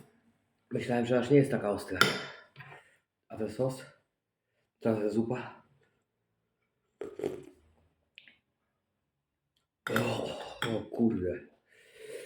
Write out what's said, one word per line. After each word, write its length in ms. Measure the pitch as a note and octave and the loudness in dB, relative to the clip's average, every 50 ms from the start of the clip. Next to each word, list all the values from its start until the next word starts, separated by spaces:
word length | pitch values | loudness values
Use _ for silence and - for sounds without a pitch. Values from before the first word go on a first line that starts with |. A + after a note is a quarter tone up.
| - _ _ _ _ _ _ _ _ _ _ _ _ - | -20 _ _ _ _ _ _ _ _ _ _ _ _ -6
Myślałem, 340 | - - - - A#2+ A#2+ A#2+ | -4 -4 -2 0 0 2 2
że 140 | A#2+ B2+ B2 | 4 4 2
aż 100 | A#2 - | 4 8
nie 80 | C#3+ C#3+ | 8 8
jest 140 | C3 - | 8 6
taka 180 | - - - G#2 | 4 0 0 0
ostra. 300 | G2+ F#2 - - F#2+ F2+ - - - - - - - - - - - - - - - - - _ _ _ _ _ _ _ _ - | -2 -2 -2 -4 2 2 2 2 2 -2 -6 -10 -12 -16 -20 -20 -20 -20 -20 -18 -18 -20 -20 _ _ _ _ _ _ _ _ -14
A 100 | - - | -8 -6
ten 120 | A2 G#2 | -6 -4
sos? 360 | - - C3 C3 C3+ - - - - _ _ _ _ _ _ _ _ _ _ _ _ _ _ _ _ - | -2 0 0 0 -2 -4 -10 -18 -20 _ _ _ _ _ _ _ _ _ _ _ _ _ _ _ _ -2
Ta 300 | - A#2 A2 G#2+ G#2 G#2+ | 2 2 2 4 2 2
zupa? 540 | G2+ A2+ A2+ A2+ B2+ B2+ - - - - - _ _ _ _ _ _ _ _ _ _ _ _ _ _ _ _ _ _ _ _ _ _ _ _ _ _ - - - - - - - - - - - - _ _ _ _ _ _ _ _ _ _ _ - - - - - _ _ _ _ _ _ _ _ _ _ _ _ _ _ _ _ _ _ _ _ _ _ _ _ _ _ _ _ _ - - | 2 2 2 0 0 -4 -4 -10 -14 -18 -20 _ _ _ _ _ _ _ _ _ _ _ _ _ _ _ _ _ _ _ _ _ _ _ _ _ _ -12 -12 -12 -10 -6 -4 -4 -4 -6 -14 -16 -20 _ _ _ _ _ _ _ _ _ _ _ -20 -20 -20 -20 -20 _ _ _ _ _ _ _ _ _ _ _ _ _ _ _ _ _ _ _ _ _ _ _ _ _ _ _ _ _ -6 -2
O, 360 | - A2+ A#2+ A#2 A#2 A#2 - - - - - - - - - A#2+ A2+ G#2 | 0 0 0 0 0 -2 -4 -6 -6 -8 -10 -12 -10 -6 -4 -2 -2 -4
o 40 | |
kurde. 580 | - - - - A#2+ A2 G2 F#2+ F2+ F2+ F2 - - - - _ _ _ - - - - - - - - - - - | -4 -4 0 2 4 4 4 2 0 -2 -2 -4 -8 -14 -20 _ _ _ -20 -20 -20 -20 -20 -20 -16 -14 -14 -14 -14